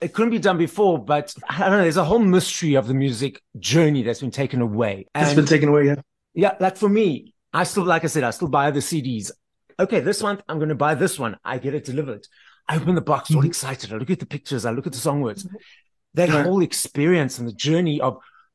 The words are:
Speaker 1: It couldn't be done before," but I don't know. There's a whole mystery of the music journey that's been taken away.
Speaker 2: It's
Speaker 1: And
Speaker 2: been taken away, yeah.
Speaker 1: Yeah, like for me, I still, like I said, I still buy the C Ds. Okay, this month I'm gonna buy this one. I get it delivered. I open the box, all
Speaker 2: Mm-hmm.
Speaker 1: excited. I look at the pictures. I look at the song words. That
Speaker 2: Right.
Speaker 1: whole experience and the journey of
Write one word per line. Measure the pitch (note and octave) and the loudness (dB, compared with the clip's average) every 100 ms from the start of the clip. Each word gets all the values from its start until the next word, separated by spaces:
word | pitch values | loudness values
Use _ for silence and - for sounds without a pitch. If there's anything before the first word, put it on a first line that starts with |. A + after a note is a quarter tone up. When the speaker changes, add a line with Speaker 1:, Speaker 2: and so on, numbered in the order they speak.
Speaker 1:
It | F3 | -6
couldn't | - A#3 | -2 0
be | A3 | 2
done | F#3 F3 | 2 2
before," | E3 - G3+ D#3+ | 0 2 2 2
but | G2+ D3 D3 - - | 0 -2 -2 -10 -8
I | C#3 | -2
don't | G3 | 2
know. | G3+ | 4
There's | E3+ D#3 | 4 2
a | |
whole | D#3 A3+ | 2 4
mystery | G#3 F3+ - - E3 | 4 4 2 -2 0
of | C3+ G#2+ | 2 2
the | |
music | C3+ C#3 A2+ C3+ - _ - | 0 0 -2 -6 -8 _ -10
journey | F#2+ D3 D#3 C#3+ | 0 4 4 2
that's | A2+ A2+ | -2 -4
been | B2+ | -6
taken | B2 C#3 B2+ | -4 -2 -2
away. | A#2 G#2 A2+ G2 - | -2 0 -2 -4 -8
Speaker 2:
It's | C#3+ D3+ | -2 2
Speaker 1:
And | C#3+ | 4
Speaker 2:
been | C#3+ | 4
taken | D#3 D3 | 4 4
away, | D3 C#3+ | 4 4
yeah. | C#3+ - _ _ | 0 -4 _ _
Speaker 1:
Yeah, | E3+ F#3+ F#3+ | 0 0 2
like | F#3 F#3 | -2 0
for | G#3 | 2
me, | G#3 G#3 C3 - _ _ | 2 2 -2 -8 _ _
I | D3+ | -4
still, | F3+ - | -2 0
like | F3 E3 | 0 0
I | E3 | 0
said, | D3+ | 0
I | B2 | -2
still | - E3+ | -2 0
buy | C#3+ C#3+ | 2 2
the | C#3+ | 0
C | C3 E3 | -2 -4
Ds. | C3 A#2 F#2+ - _ _ _ - | -4 -6 -8 -14 _ _ _ -4
Okay, | F#3+ G#3 | 0 0
this | C3+ G3+ | 0 -2
month | G#3+ G3+ - | -2 -4 -8
I'm | D#3 | -4
gonna | D#3 | -4
buy | D3 C#3+ | 0 0
this | D3 C3+ - | 0 -2 -2
one. | A#2+ F#2 | -6 -8
I | - B2+ | -10 -8
get | C3+ | -6
it | C#3+ | -6
delivered. | - C3 C#3+ G#2 - _ _ _ - | -6 -8 -8 -10 -16 _ _ _ -6
I | D#3 | -2
open | C#3 | 0
the | F3 | 0
box, | - C#3 - | 0 -2 2
all | D#3 | 2
Speaker 2:
Mm-hmm. | D3 | 2
Speaker 1:
excited. | - C3+ C3+ - | 0 -8 -8 -10
I | A2 | -8
look | B2+ | -4
at | F#3 | -4
the | C3+ | -6
pictures. | D3 - C3 | -12 -8 -4
I | A#2 | -4
look | A#2 D3 | -4 -6
at | |
the | B2+ | -6
song | D#3+ C#3+ | -2 -2
words. | B2+ G2+ - G#3+ - - _ _ _ | -2 -6 -12 -16 -20 -20 _ _ _
That | - F3 | 0 2
Speaker 2:
Right. | D3+ D#3 | 2 2
Speaker 1:
whole | F#3+ | 2
experience | E3+ - - - D3+ F3+ C3+ - | 0 -2 -4 0 2 2 2 -4
and | A#2 | -8
the | G#2 C#3+ | -4 0
journey | E3 F3 D3 | 0 0 0
of | C3 B2+ - _ _ | -2 -4 -10 _ _